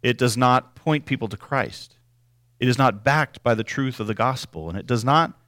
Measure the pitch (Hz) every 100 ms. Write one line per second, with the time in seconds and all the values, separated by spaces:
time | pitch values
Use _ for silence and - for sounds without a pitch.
0 | - 120 127 110 127 127 - - - 151
1 | - 135 110 101 - 139 92 - - _
2 | _ _ _ _ _ _ 127 123 135 101
3 | 110 147 143 - 127 113 110 - 135 120
4 | 107 107 117 131 - 80 80 90 - 120
5 | 120 151 165 -